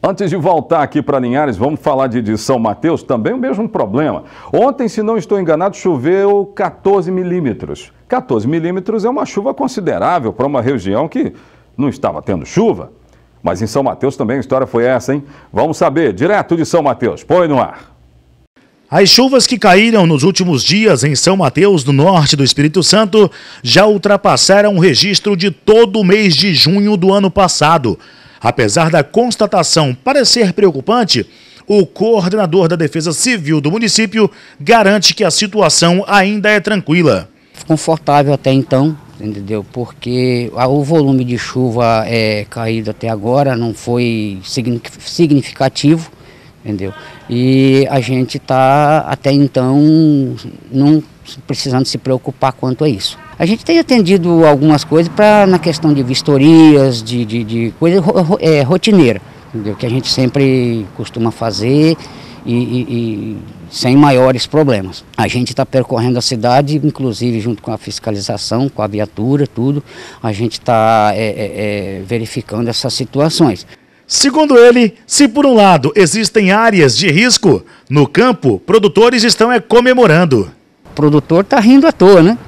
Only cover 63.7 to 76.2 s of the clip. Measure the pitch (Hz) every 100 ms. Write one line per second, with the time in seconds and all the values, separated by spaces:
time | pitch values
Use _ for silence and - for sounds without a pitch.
63.7 | - 127 135 147 127 131 127 - 151 147
64.7 | 110 95 - - - 104 127 123 - 131
65.7 | 135 120 120 120 123 - 120 117 127 143
66.7 | 151 147 - 131 101 123 113 104 107 -
67.7 | 110 - - - 101 98 104 - 117 139
68.7 | - 107 104 104 - 113 143 139 - 127
69.7 | 143 - - - - 117 101 117 - -
70.7 | 113 110 113 107 101 110 104 104 - 104
71.7 | 104 95 95 95 117 110 - - 104 117
72.7 | 117 131 - 127 135 156 156 156 92 -
73.7 | - _ _ _ - 277 285 302 254 240
74.7 | 240 226 - _ - 285 240 277 233 196
75.7 | 165 156 208 175 214